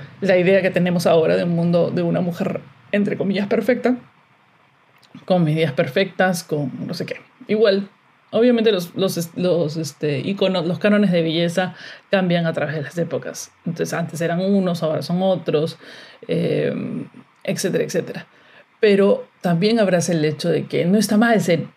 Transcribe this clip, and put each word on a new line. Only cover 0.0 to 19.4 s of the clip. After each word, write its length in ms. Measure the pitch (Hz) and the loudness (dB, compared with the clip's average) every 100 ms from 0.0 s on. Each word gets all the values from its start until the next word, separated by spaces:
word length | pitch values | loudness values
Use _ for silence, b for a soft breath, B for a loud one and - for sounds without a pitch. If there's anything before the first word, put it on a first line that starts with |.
| B B | B B
la 160 | 190 185 | 2 2
idea 240 | 175 196 | 4 4
que 80 | 185 | 2
tenemos 380 | 180 180 175 180 | 0 0 0 2
ahora 280 | 165 160 180 | 4 4 2
de 80 | |
un 120 | 180 170 | 0 0
mundo 360 | 170 170 170 | 2 2 0
de 120 | 175 | 0
una 180 | 170 170 | -2 -2
mujer, 400 | 180 170 196 - - - - | -2 -4 -4 -6 -10 -20 -6
entre 240 | 202 190 - | -2 -2 -2
comillas, 300 | 185 190 202 | -2 -2 -2
perfecta, 500 | 220 - 247 240 247 - _ _ _ _ _ _ _ _ _ _ - - | -2 0 0 0 -2 -6 _ _ _ _ _ _ _ _ _ _ -12 -2
con 180 | 185 | 2
medidas 300 | 160 156 160 | 2 2 0
perfectas, 680 | 135 160 190 196 - 185 175 | 0 -2 0 -2 0 0 0
con 280 | - 151 143 - 175 | -4 -4 -4 -6 -8
no 60 | |
sé 120 | 170 - | -8 -8
qué. 120 | - - - - | -12 -16 -14 -4
Igual, 420 | 214 220 196 202 _ _ _ _ | 2 4 2 -2 _ _ _ _
obviamente 400 | 202 247 233 226 | 2 4 4 2
los, 240 | 190 170 - | 0 -2 -2
los, 340 | 190 180 170 - | -2 -2 -6 -2
los, 420 | 180 170 156 160 | 0 0 0 -4
este, 420 | 156 - 151 139 | -8 -6 -4 -2
íconos, 460 | 185 196 190 185 165 | -2 0 0 0 -2
los 140 | 170 | 0
cánones 320 | 208 208 202 | 2 4 4
de 100 | 175 | 2
belleza 540 | 160 160 170 170 185 - B B _ | 0 0 0 0 -2 -4 B B _
cambian 360 | 196 185 170 165 | 0 2 0 0
a 60 | |
través 220 | 165 151 151 | -2 -4 -4
de 60 | |
las 160 | 139 175 | -6 -6
épocas. 540 | 165 135 - - - _ - | -4 -4 -8 -12 -14 _ -10
Entonces, 280 | 170 165 | -6 -6
antes 260 | 160 165 156 | -4 -6 -4
eran 180 | 165 170 | -4 -2
unos, 440 | 190 202 185 170 | 0 2 0 -2
ahora 180 | 156 156 | -2 -4
son 200 | 156 175 | -2 0
otros, 560 | 190 185 - 151 165 - B B B B - | 0 0 0 0 0 -6 B B B B -6
eh, 460 | 117 - - 71 69 - - - - - _ | -2 -2 -2 -2 -4 -6 -8 -12 -18 -20 _
etcétera, 400 | - 156 190 165 | -8 -4 -2 -2
etcétera. 420 | 151 175 135 - - b b b b _ | -2 -4 -6 -10 -18 b b b b _
Pero 480 | 214 196 196 202 - _ | 2 4 4 2 -2 _